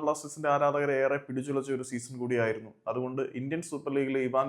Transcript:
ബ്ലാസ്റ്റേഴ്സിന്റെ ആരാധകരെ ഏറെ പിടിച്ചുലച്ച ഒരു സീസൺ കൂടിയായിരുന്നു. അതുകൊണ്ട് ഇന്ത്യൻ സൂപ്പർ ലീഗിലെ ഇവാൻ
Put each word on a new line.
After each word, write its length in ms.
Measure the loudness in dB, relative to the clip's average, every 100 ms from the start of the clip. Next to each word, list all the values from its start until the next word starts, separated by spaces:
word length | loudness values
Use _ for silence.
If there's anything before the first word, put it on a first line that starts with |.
ബ്ലാസ്റ്റേഴ്സിന്റെ 460 | 2 -2 -4 -2 2
ആരാധകരെ 400 | 4 4 4 2 4
ഏറെ 140 | 4 2 -2
പിടിച്ചുലച്ച 440 | -6 -2 -2 0 -4
ഒരു 120 | -4
സീസൺ 240 | -8 -8 -6
കൂടിയായിരുന്നു. 500 | 0 2 2 0 -6 -12 -4
അതുകൊണ്ട് 320 | -2 -2 -2 -4 -4
ഇന്ത്യൻ 200 | -4 -4 -4
സൂപ്പർ 240 | -6 -2 0
ലീഗിലെ 240 | 2 2 2
ഇവാൻ 180 | 2